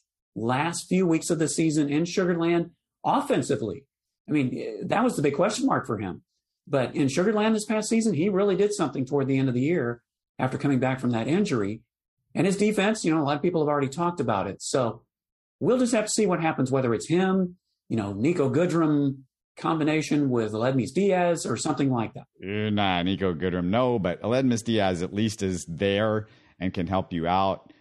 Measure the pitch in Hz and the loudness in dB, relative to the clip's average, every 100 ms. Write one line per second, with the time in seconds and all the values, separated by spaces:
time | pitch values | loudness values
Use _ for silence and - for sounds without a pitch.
0 | _ _ _ 101 113 127 165 175 - 180 | _ _ _ -6 -2 0 -2 -4 -2 2
1 | 180 160 - 160 151 - 160 151 143 147 | 2 0 0 0 0 0 0 2 0 0
2 | 175 - 180 170 170 170 170 _ _ _ | 0 0 0 0 2 0 -2 _ _ _
3 | - 254 285 196 - 139 107 82 - _ | -2 0 0 0 0 -2 -4 -8 -14 _
4 | _ _ - 147 127 - 220 107 180 202 | _ _ -2 0 0 -2 -6 -6 -2 0
5 | 247 - 143 139 196 - 277 139 - 107 | 0 2 0 2 0 2 0 0 -2 -6
6 | 98 76 _ _ _ _ - 139 117 156 | -6 -8 _ _ _ _ -4 -2 0 0
7 | 139 165 196 208 214 220 214 214 214 226 | 0 2 2 2 2 0 0 -2 0 0
8 | 220 147 202 185 202 185 208 208 147 147 | 2 2 2 2 2 2 0 0 -4 -2
9 | 123 143 131 135 131 123 143 175 120 120 | -2 0 0 0 2 0 0 0 -2 -6
10 | _ _ _ - 131 135 143 131 127 131 | _ _ _ -4 -4 0 0 2 2 0
11 | 123 113 117 175 202 120 98 113 _ _ | -2 -2 0 0 0 0 -2 -6 _ _
12 | _ _ _ - 190 190 214 214 202 220 | _ _ _ 0 0 2 2 2 0 0
13 | 175 160 139 147 175 165 147 147 135 165 | 0 2 2 0 0 0 2 2 0 -2
14 | 170 170 120 101 95 - - 139 117 - | -2 -2 -2 0 -2 -6 -2 0 0 -4
15 | _ _ _ _ _ - 147 254 240 233 | _ _ _ _ _ -4 0 2 2 0
16 | 214 - 202 165 165 160 123 135 123 107 | 0 0 2 2 0 0 0 2 0 0
17 | - 170 190 190 180 180 _ _ - 113 | 0 0 2 2 -2 -6 _ _ -6 -4
18 | 101 98 139 170 135 139 175 165 156 147 | -4 -2 0 2 2 2 2 2 2 2
19 | 143 135 - _ _ - 160 160 151 156 | 0 -2 -12 _ _ -8 -4 0 0 0
20 | 147 147 139 120 107 107 123 135 110 185 | 0 0 2 0 0 0 0 0 0 0
21 | 196 180 175 165 156 120 160 143 139 120 | 2 2 0 0 -4 -4 -2 0 0 0
22 | 107 - - - 92 104 107 104 98 90 | -4 -8 -20 -14 -6 -2 0 2 2 2
23 | 87 92 95 80 92 90 87 113 127 120 | 0 0 -2 0 -2 0 0 2 2 0
24 | 90 82 104 127 135 113 113 110 95 87 | -2 -2 -2 0 2 0 0 2 2 0
25 | 92 101 113 - 95 90 - 78 98 101 | -4 -2 -2 -2 -4 -4 -6 -2 0 2
26 | 110 107 104 - _ - 92 - 85 95 | 2 -2 -6 -18 _ -8 -6 -4 -2 -2
27 | 87 87 82 92 95 - - - | -2 -4 0 2 0 -2 -10 -20